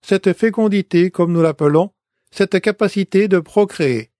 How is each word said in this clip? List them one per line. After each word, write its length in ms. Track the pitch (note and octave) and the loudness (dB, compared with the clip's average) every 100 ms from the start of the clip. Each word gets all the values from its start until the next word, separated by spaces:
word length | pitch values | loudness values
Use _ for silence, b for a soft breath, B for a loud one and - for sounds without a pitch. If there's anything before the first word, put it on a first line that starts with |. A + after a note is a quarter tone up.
cette 300 | - F#3+ G3 | -2 -2 0
fécondité 760 | F3 A3+ G#3+ G#3+ G3+ F#3 F3 F3+ | 0 -2 0 -2 -2 0 0 0
comme 220 | - F3 | 0 -2
nous 100 | E3+ | 2
l'appelons, 480 | E3 D3 D3 D3+ G3 _ _ _ _ | 0 0 2 2 0 _ _ _ _
cette 300 | - G3 F#3 | -4 -2 0
capacité 680 | G#3+ G3+ G#3 - F#3+ F#3+ G#3 | -2 -2 -2 -2 -2 0 2
de 100 | F#3 | 0
procréer. 720 | D#3+ - G3+ - D3 A#2+ A2 | 0 -2 -2 0 -2 -2 -8